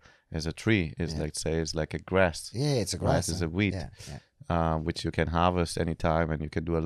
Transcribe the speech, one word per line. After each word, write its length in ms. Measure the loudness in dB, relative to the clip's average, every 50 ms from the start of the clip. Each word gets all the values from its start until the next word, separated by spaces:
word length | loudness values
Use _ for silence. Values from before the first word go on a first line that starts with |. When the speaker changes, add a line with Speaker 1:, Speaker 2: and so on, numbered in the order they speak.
| -8 -20 -20 _ _ _
Speaker 1:
as 160 | -8 -4 -4
a 60 | -4 -6
tree. 420 | -2 0 2 2 2 2 0 -2 -4
It's 140 | -4 -4 -2
Speaker 2:
Yeah. 100 | -4 -4
Speaker 1:
like, 120 | -4 -4
say, 200 | -4 -2 0 0 0
it's 140 | 0 -2 -2
like 180 | -4 -4 -2 -4
a 60 | -8
grass. 520 | -6 0 4 4 4 4 2 -2 -10 -10 -6
Speaker 2:
Yeah, 200 | -2 0 0 0 0 0
it's 120 | -2 -4
a 40 | -2
Speaker 1:
Right? 60 | 2
Speaker 2:
grass, 220 | 2 2 2 2 0
Speaker 1:
It's 120 | -2 -2
Speaker 2:
huh? 60 | -2
Speaker 1:
a 20 | -2
weed, 240 | 0 0 0 0 0
Speaker 2:
Yeah, 140 | -2 -6 -10 -12 -16 -16 -14
yeah. 100 | -14 -14 -16 _ _ _ -6 -2
Speaker 1:
uh, 300 | 0 2 2 2 2 0
which 260 | 0 -2 -4 -2 -4
you 60 | -4
can 180 | 0 0 0 2
harvest 480 | 2 4 4 4 4 4 0 0 0 -2
anytime, 520 | -2 -2 -2 0 2 2 4 4 2 2
and 100 | 0 -2 -4
you 60 | -4
can 160 | -4 -4 -2
do 120 | 0 0 2
a 60 | 2